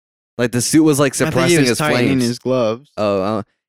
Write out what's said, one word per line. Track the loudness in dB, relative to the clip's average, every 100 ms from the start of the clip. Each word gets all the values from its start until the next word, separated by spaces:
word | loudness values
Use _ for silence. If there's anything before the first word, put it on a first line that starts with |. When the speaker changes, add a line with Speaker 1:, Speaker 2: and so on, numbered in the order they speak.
| _ _ _ -6
Speaker 1:
Like, | -4
the | -2
suit | 0 2
was, | 4 2
like, | 0 0
Speaker 2:
I |
think | -2
he |
Speaker 1:
suppressing | 0 2 2
Speaker 2:
was | 2
Speaker 1:
his | 0
Speaker 2:
tightening | 0 0 0
Speaker 1:
flames. | 0
Speaker 2:
his | -2 -4
gloves. | -4 -2 0 -4 -10 -4
Speaker 1:
Oh, | -2 -2
uh, | -2 -4 -6 _